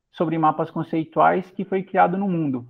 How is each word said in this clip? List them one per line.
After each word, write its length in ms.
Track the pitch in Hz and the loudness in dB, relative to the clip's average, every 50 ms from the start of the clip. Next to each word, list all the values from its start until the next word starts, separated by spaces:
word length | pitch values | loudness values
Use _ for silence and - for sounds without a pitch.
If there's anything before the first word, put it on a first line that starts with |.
| _ _ | _ _
sobre 260 | _ - 180 160 165 | _ -4 -2 -2 0
mapas 320 | 165 156 151 156 - 160 - | 2 2 2 2 0 -2 -4
conceituais 800 | - 165 160 - 170 165 156 - - 160 151 165 170 190 180 - | -6 -8 -8 -4 -4 -6 -4 -2 0 2 4 4 2 0 -2 -6
que 120 | - - 185 | -8 -10 -6
foi 200 | - 185 190 185 | -4 -4 -4 -4
criado 340 | - - 185 180 175 175 196 | -2 2 2 2 2 2 0
no 100 | 202 196 | -2 -2
mundo. 400 | 175 165 156 139 127 123 120 | -2 -2 -2 -2 -4 -6 -8